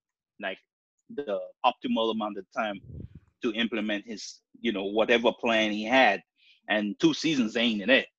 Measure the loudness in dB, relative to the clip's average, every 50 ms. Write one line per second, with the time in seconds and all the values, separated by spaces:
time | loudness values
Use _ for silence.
0 | _ _ _ _ _ _ _ -10 -10 -10 -10 -10 _ _ _ _ _ _ _ _
1 | _ -14 -12 -10 -6 -6 -6 -6 -6 -10 -6 _ 0 0 0 _ -2 -2 0 0
2 | 0 0 0 -2 -4 -6 -8 -10 -14 _ -8 -6 -6 -6 -6 -10 -12 -16 -16 -16
3 | -16 -16 -18 -20 _ _ _ _ -6 -4 -2 -2 -2 -2 -2 -4 -4 -4 -4 -6
4 | -8 -10 -14 -14 -14 -16 -18 -20 _ _ _ -6 -4 -4 -2 -2 -4 -2 0 2
5 | 4 4 4 4 4 2 0 0 0 0 2 2 2 0 -2 -4 -2 2 4 4
6 | 6 4 4 0 -4 _ _ _ _ _ _ _ _ -2 0 0 0 -2 0 2
7 | 2 2 2 2 -2 0 0 2 0 0 0 0 0 0 0 0 2 4 4 4
8 | 4 0 _